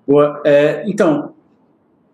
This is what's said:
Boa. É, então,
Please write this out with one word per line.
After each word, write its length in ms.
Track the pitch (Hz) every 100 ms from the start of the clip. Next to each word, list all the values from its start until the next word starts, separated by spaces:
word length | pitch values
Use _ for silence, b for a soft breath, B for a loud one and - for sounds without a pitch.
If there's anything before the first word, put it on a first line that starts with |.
| -
Boa. 340 | 143 147 -
É, 400 | - 143 151 - 214
então, 460 | - 170 147 - - _ _ _ _ _ _ _